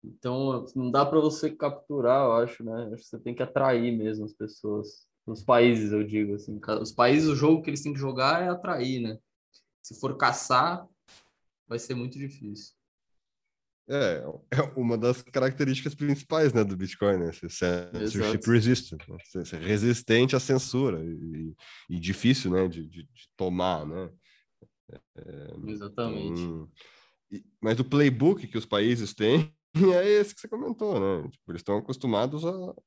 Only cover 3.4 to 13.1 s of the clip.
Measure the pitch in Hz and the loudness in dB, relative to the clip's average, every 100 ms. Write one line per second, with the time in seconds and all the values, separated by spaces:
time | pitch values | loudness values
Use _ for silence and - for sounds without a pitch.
3.4 | 127 - 135 120 120 113 107 107 104 - | -2 2 2 2 2 0 -2 -4 -8 -10
4.4 | 104 - 107 104 107 - _ _ - 110 | -12 -8 -6 -4 -6 -14 _ _ -12 -6
5.4 | 113 120 123 117 104 104 104 107 104 104 | 4 8 8 6 2 0 0 0 -2 -4
6.4 | - 107 - 107 107 - 120 147 156 135 | -8 -12 -4 -4 -4 2 4 6 4 4
7.4 | 147 160 151 139 147 139 139 127 135 165 | 4 4 2 -6 -6 -4 -4 0 2 2
8.4 | 180 175 185 156 123 131 117 113 _ _ | 0 -4 -4 -4 -2 -2 -4 -8 _ _
9.4 | _ _ _ _ - - 135 135 131 - | _ _ _ _ -20 -8 -6 0 0 0
10.4 | - 127 156 185 - _ _ - _ _ | 2 2 2 -2 -10 _ _ -20 _ _
11.4 | _ _ _ 117 - 127 123 135 139 - | _ _ _ -10 -6 -6 -8 -10 -12 -12
12.4 | 107 104 - _ _ _ _ | -14 -14 -18 _ _ _ _